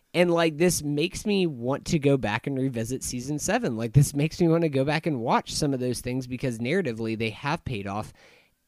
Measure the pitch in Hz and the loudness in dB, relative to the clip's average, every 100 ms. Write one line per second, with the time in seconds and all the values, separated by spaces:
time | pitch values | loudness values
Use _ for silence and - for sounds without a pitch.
0 | _ - 180 170 170 147 175 - 147 147 | _ 2 4 4 2 4 2 2 -2 -2
1 | 175 - 214 202 175 127 120 135 - 165 | -2 -2 0 2 0 -2 -4 -4 0 2
2 | 139 139 107 113 - 135 135 113 110 131 | 4 4 2 -2 -2 -2 -2 -2 -4 -4
3 | - 127 120 220 - 233 208 113 113 135 | -6 -6 -4 -4 0 0 0 -2 2 4
4 | 147 143 156 - 170 165 165 135 135 156 | 4 2 -2 2 4 4 2 0 0 0
5 | 170 135 117 226 - - 147 131 123 117 | 0 -2 0 0 0 -2 0 0 -2 -2
6 | 123 127 123 123 135 113 120 185 156 113 | -4 -4 -4 -4 -4 -2 -2 0 -2 -2
7 | 113 110 113 104 143 165 - 110 98 101 | -2 -2 -2 -4 -4 -4 -4 -6 -4 -6
8 | - - - - _ _ | -8 -12 -20 -20 _ _